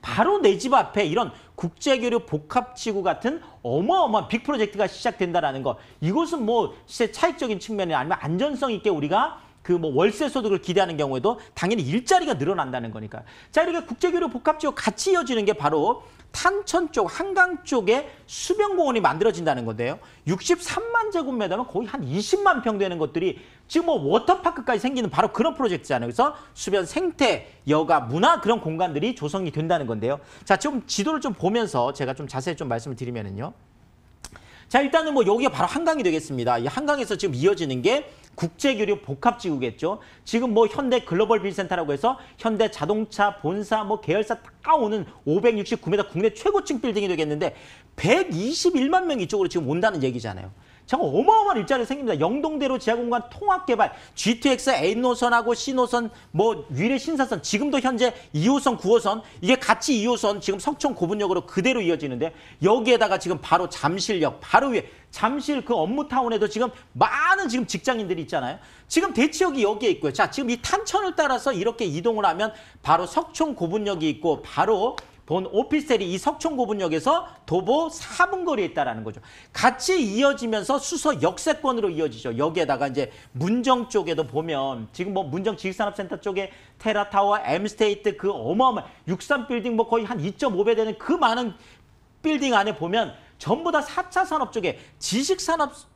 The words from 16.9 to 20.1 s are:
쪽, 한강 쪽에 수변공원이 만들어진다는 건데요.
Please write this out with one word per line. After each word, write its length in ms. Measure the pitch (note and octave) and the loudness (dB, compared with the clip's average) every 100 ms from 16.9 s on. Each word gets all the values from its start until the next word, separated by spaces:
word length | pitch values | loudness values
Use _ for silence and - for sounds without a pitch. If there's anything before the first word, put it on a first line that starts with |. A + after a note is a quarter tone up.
쪽, 160 | - F3+ - | 0 -2 -2
한강 440 | G4 F#3+ F3+ F4 | -4 2 2 2
쪽에 460 | - B3 F#3 B3 C#4+ - - | -2 0 2 0 0 -16 -18
수변공원이 760 | - - G4 G#4 F#4 D4+ A#3 | -12 -4 0 0 2 2 4
만들어진다는 640 | F3+ D#3+ A3 E3+ D#3+ C3 A2+ | 2 4 2 2 0 0 -2
건데요. 340 | A2 A#2+ F3 - | -4 -4 -4 -12